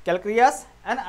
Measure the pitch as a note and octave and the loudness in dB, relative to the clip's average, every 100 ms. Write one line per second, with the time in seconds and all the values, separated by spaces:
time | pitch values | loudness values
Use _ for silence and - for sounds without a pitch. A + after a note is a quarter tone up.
0 | - F3+ G#3 A3 B3+ C4+ - - - B3+ | -4 -4 0 4 4 2 -12 -14 -8 -6